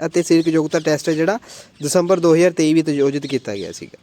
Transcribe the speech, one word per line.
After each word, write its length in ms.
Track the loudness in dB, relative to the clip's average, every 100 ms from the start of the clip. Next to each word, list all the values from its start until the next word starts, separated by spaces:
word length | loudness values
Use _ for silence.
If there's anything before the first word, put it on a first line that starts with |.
| -2
ਅਤੇ 160 | -2
ਸਰੀਰਕ 260 | 2 2 2
ਯੋਗਤਾ 300 | 0 0 -2
ਟੈਸਟ 300 | 0 -2 -2
ਹੈ 60 | -2
ਜਿਹੜਾ 240 | -2 -2 -8 -20 -20 _
ਦਸੰਬਰ 380 | -2 0 2 2
ਦੋ 140 | 4 4
ਹਜ਼ਾਰ 160 | 4
ਤੇਈ 240 | 2 2 2
ਵਿੱਚ 140 | 0
ਆਯੋਜਿਤ 380 | 0 0 -2 -4
ਕੀਤਾ 300 | -6 -6 -8
ਗਿਆ 160 | -10
ਸੀਗਾ। 260 | -12 -18 -20